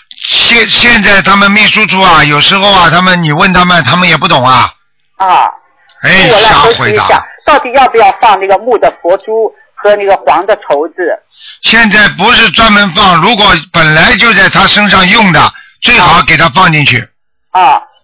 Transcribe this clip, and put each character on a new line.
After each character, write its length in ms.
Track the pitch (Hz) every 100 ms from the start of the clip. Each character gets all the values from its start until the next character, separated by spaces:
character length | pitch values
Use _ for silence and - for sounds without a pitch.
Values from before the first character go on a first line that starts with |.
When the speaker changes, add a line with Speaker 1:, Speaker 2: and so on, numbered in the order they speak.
| _ -
Speaker 1:
现， 520 | - - - 233 214
现 340 | - 240 233
在 200 | 202 196
他 140 | 185 202
们 120 | 202
秘 140 | 208 202
书 180 | - 208
处 140 | 190
啊， 240 | 185 160
有 160 | 147 147
时 160 | 147 196
候 120 | 202
啊， 180 | 190 165
他 100 | 170
们， 220 | 185 180
你 80 | 160
问 220 | 151 190
他 120 | 180
们， 200 | 180 175
他 100 | 123
们 140 | 170 180
也 80 | 160
不 100 | 185
懂 180 | 156
啊。 280 | 127 127 107 - _ _ _ -
Speaker 2:
啊。 300 | 190 160 117 - _ _ _ _
Speaker 1:
哎， 260 | 143 185 185
Speaker 2:
我 80 | 208
来 80 | 220
核 220 | 151 -
实 180 | - 120
一 40 | 107
下， 60 |
Speaker 1:
瞎 60 | -
回 20 |
答。 160 | 185 - - -
Speaker 2:
到 120 | 285
底 120 | 262
要 120 | 262 262
不 100 | 226
要 120 | 196 -
放 200 | 233 190
那 80 | 196
个 80 | 190
木 180 | 226 220
的 140 | 170 -
佛 160 | 170 190
珠 340 | 214 220 214 - _
和 200 | - 208
那 100 | 208
个 120 | 196 190
黄 280 | - 156 202
的 100 | 196
绸 320 | - 143 160
子？ 60 | - 165 107 _ - - -
Speaker 1:
现 260 | - 220 220
在 180 | 208 202
不 240 | 143 208
是 180 | 233 226
专 220 | - 226
门 200 | 202 202
放， 260 | 160 196 170
如 160 | 185 226
果 180 | 208 175 151
本 240 | 170 156
来 220 | 156 196 214
就 160 | 233
在 140 | 196 185
他 180 | 170 190
身 220 | 208 208
上 180 | 185 180
用 220 | 226 202
的， 220 | 147 123 - - _
最 160 | - 240
好 240 | 170 165
给 140 | 123 160
他 120 | 165
放 240 | 147 180
进 120 | 151
去。 240 | 139 117 - _ _ _ _
Speaker 2:
啊。 300 | 185 175 117 - _